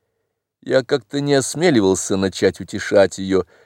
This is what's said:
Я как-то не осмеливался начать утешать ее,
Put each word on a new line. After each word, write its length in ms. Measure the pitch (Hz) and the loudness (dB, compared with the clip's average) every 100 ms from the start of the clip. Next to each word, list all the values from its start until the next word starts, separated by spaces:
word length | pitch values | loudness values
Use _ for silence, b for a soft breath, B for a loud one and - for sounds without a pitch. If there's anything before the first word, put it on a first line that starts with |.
| _ _ _ _ _ _ | _ _ _ _ _ _
Я 200 | - 131 | -2 -2
как-то 380 | 131 143 - 143 | 0 -4 -4 -4
не 140 | 143 | 0
осмеливался 840 | 139 123 143 180 123 95 92 - 98 | 0 0 0 2 4 4 2 -2 -2
начать 440 | 98 - 98 - | -2 0 -2 -2
утешать 580 | 92 101 - 104 95 - | -10 -10 0 2 2 0
ее, 260 | 95 95 - b | -2 -2 -2 b